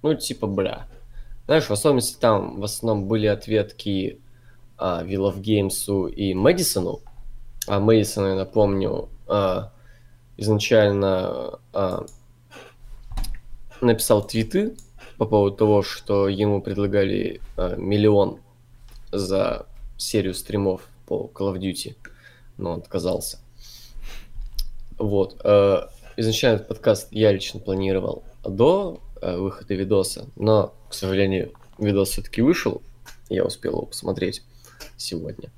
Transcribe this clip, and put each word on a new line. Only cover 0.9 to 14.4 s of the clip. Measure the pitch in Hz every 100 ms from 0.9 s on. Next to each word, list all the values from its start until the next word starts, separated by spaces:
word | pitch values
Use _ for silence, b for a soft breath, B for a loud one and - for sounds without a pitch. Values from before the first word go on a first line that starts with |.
| b b b b b -
Знаешь, | 156 151
в |
особенности | 104 151 131 - -
там | 120 104 95 -
в | 104
основном | - 113 107 98
были | 113 107
ответки, | 101 - 107 101 - 101 95 95 - - b b b b -
а, | 92 85 85
Will | 95 98
of | 95
Games'у | 98 107 98 - - 98 90
и | - 98
Мэдисону. | 92 113 175 175 101 87 - - - - - - - -
А | 101
Мэдисон, | 104 113 101 - 98
я | 95
напомню, | 95 110 101 98 95 - - - -
а, | 104 98 92 107 b b b b b _ -
изначально, | 107 107 - 117 104 101 98 92 90 - - - _
а, | 98 95 - - - _ _ _ B B B - - - - - - - - - -
написал | 123 113 - 107 101
твиты | 113